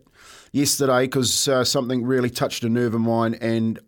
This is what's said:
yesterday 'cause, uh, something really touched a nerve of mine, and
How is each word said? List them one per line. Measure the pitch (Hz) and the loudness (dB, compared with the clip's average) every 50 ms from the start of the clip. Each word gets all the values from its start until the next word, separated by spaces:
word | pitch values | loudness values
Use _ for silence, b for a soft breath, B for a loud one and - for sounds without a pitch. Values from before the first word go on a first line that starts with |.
| - _ B B B B B B B B | -14 _ B B B B B B B B
yesterday | B 135 143 139 - - 143 135 127 123 131 131 | B 0 0 0 0 0 2 2 4 4 2 2
'cause, | - 135 123 110 - - - 143 | 0 0 0 0 0 0 0 0
uh, | 135 127 123 | 2 2 2
something | - - 147 123 117 131 123 117 | 0 0 -2 -2 -2 -2 -2 0
really | 127 131 127 123 120 | 0 0 0 0 0
touched | - - 143 120 - - 123 | -2 -2 -4 -4 -4 -4 -2
a | 113 | 0
nerve | 113 120 123 117 107 | 0 2 0 0 0
of | 117 | 0
mine, | 113 117 113 113 117 117 117 | 0 2 2 2 0 0 -2
and | - - 113 113 113 113 110 110 - - | -2 -2 -2 0 0 0 -2 -4 -6 -6